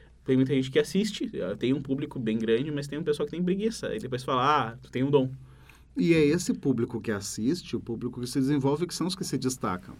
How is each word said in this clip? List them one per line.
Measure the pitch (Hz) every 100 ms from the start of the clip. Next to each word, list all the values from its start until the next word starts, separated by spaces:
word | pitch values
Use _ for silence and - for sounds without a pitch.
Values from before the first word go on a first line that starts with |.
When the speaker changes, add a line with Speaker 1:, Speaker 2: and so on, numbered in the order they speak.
| - -
Speaker 1:
Tem | - 131
muita | 131
gente | 135 131
que | 156
assiste, | 147 190 214 - 262 - 90 104
tem | 120
um | 143
público | 131 135 160 -
bem | 113 113
grande, | 113 113 151
mas | 147 143
tem | 147
um |
pessoal | 160 147 147
que |
tem | 160
preguiça. | 180 196 214 226 -
Aí | 110
depois | 120 123
fala, | 127 131 135 151 113
"Ah, | 117
tu | -
tem | -
um | 135
dom." | 143 131 - - - - - - -
Speaker 2:
E | 175
é | 165
esse | 147 165 -
público | - 143 117 120 117
que | 104
assiste, | 104 101 - 110 175 - 113
o |
público | 104 117 120 123
que | 123
se | 143
desenvolve, | 135 147 139 147 170
que |
são | - 160
os | 185
que |
se | 180 139
destacam. | 131 127 117 90 - -